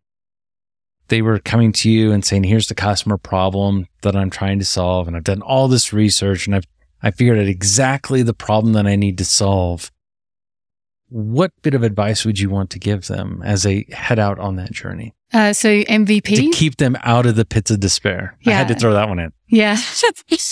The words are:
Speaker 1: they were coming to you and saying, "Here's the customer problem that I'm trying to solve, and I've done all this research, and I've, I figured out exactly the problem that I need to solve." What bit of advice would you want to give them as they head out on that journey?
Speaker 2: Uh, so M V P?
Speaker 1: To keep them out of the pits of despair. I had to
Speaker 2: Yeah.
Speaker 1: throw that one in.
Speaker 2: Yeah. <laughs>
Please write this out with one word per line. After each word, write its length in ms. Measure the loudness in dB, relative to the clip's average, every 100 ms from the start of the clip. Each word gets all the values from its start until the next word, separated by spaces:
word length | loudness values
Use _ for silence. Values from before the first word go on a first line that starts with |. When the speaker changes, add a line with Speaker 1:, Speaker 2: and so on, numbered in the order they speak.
| _ _ _ _ _ _ _ _ _ _ -4
Speaker 1:
they 140 | 0
were 180 | 2 0
coming 320 | 0 2 2
to 180 | 2 2
you 220 | 4 4
and 120 | 2
saying, 200 | 0 0
"Here's 240 | 2 2 0
the 80 | -4
customer 420 | -2 -2 -2 -4
problem 680 | -2 -2 0 0 0 -2 -4 _
that 120 | -2 0
I'm 140 | -2
trying 300 | -4 -2 -2
to 60 | -2
solve, 420 | -2 0 0 -2
and 100 | -4
I've 60 |
done 180 | -4 -4
all 260 | 0 0 2
this 240 | 2 0
research, 540 | 0 2 2 0 -2 -2
and 100 | -2
I've, 120 | -4 _ _ _
I 100 | -4
figured 280 | 2 2 4
out 80 | 2
exactly 720 | 0 0 0 0 -2 -2 0
the 120 | 0
problem 400 | -2 -2 0 2
that 120 | 2 2
I 100 | 0
need 220 | 0 -2
to 80 | -2
solve." 680 | 0 2 0 0 -4 -10 _ _ _ _ _ _ _ _ _ _ _ _
What 420 | -8 -4 -2 -2 -2
bit 120 | -2
of 100 | 0
advice 420 | 0 0 -2 -2 -2
would 120 | -2
you 120 | -2
want 200 | -2 -4
to 80 | -6
give 280 | -4 -4 -4
them 340 | -8 -8 -8
as 200 | -4 -2
they 240 | 0 -2 -4
head 280 | -10 -2 0
out 200 | 0 -2
on 180 | -6 -6
that 140 | -8
journey? 440 | -10 -12 -12 -14 -18 _
Speaker 2:
Uh, 200 | 2 2
so 300 | 2 2 2 2
M 180 | 2 2
V 160 | 2
P? 140 | 2 2
Speaker 1:
To 140 | 2 2
keep 220 | 0 2
them 200 | 0 0
out 240 | 2 2 4
of 120 | 2
the 80 | 2
pits 260 | 0 0
of 80 | 0
despair. 580 | 0 0 -2 -4 -8 -4 0
I 60 |
had 160 | 2 2
to 60 |
Speaker 2:
Yeah. 60 | 2
Speaker 1:
throw 140 | 2
that 140 | 2 0
one 80 | -2
in. 140 | -6 -10 _
Speaker 2:
Yeah. 300 | 2 4 0
<laughs> 60 | -4 -2 -2 -2 -4 -4 -4